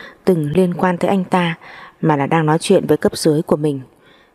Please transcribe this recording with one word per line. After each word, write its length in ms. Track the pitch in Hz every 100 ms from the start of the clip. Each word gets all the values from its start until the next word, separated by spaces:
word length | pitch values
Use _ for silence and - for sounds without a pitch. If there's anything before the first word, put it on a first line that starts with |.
| - -
từng 260 | - 170 147
liên 200 | 165 180
quan 240 | 180 - 175
tới 100 | -
anh 160 | 196
ta, 340 | 180 185 170 165 - - - _
mà 160 | 160 147
là 100 | 139
đang 200 | 165 151
nói 120 | 165
chuyện 280 | - 185 147
với 100 | 151
cấp 200 | - -
dưới 260 | 165 151
của 140 | - 160
mình. 240 | 151 139 131 _ _ _ _